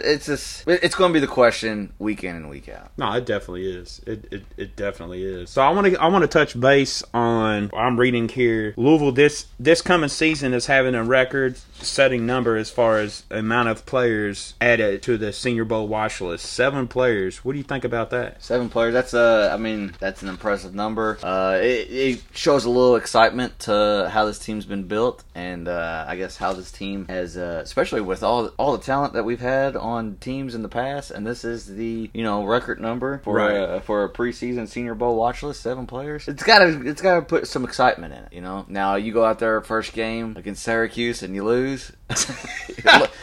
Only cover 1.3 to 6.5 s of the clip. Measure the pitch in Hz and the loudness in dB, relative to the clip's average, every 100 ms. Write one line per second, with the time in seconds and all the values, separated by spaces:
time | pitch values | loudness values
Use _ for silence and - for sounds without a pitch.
1.3 | - 120 - 113 104 98 - 104 104 95 | 6 6 4 -4 -4 -8 -6 -4 -4 -6
2.3 | 85 76 71 - 50 - - 117 113 123 | -10 -12 -16 -16 -18 -16 -6 -2 -2 -2
3.3 | 104 - 90 95 90 90 - 107 110 - | -4 -4 -8 -8 -8 -12 -16 -12 -12 -10
4.3 | 101 - - 101 - 101 - 85 90 95 | -14 -12 -12 -12 -8 -8 -8 -10 -8 -8
5.3 | 92 87 139 139 190 202 180 160 190 156 | -8 -4 2 4 4 4 4 4 4 4
6.3 | 160 147 | 4 2